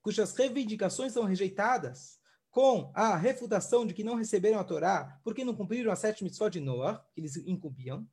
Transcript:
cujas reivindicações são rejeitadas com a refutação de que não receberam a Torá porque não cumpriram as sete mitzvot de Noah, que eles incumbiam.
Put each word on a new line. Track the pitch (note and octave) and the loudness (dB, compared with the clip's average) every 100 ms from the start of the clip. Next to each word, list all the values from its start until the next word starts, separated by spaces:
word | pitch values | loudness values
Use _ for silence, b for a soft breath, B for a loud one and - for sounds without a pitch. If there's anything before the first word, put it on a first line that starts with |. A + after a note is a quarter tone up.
cujas | - G3 G3 | -4 0 -2
reivindicações | - C4 B3 A#3 G#3+ F#3+ - C4 | 2 0 2 -4 -2 -2 -2 -4
são | A#3+ | -2
rejeitadas | G#3+ F#3 F#3+ F#3+ G#3 B3 C#3+ B2+ - - b b _ | 0 0 0 0 2 2 0 -10 -18 -20 b b _
com | - C4+ A#3 C3+ | 4 6 6 0
a | - A3 | 0 2
refutação | F3+ G3 C4 A#3 G3+ - A#3+ | 4 2 0 0 -2 2 2
de | A3+ | 2
que | F3+ | -4
não | G#3+ | -4
receberam | A#3 A3 G3+ G3 A3 | -2 0 2 4 2
a | |
Torá | F#3 E3 E3 F#3 C#3 - | 0 0 2 2 0 -10
porque | - A3 | -8 -4
não | B3+ | -4
cumpriram | A3+ F#3+ A3+ A3+ | -4 -2 -2 0
as | F3+ | 0
sete | G#3+ G#3+ | 0 -2
mitzvot | F#3 - G#3+ | -6 -2 -2
de | F3 | 0
Noah, | C#3 B2 C3+ G#3+ _ | -2 -2 -2 -4 _
que | - | -10
eles | D#3+ C#3+ | -8 -8
incumbiam. | - F#3 D#3+ C3+ B2+ C#3+ A3 | -4 -6 -6 -10 -10 -10 -12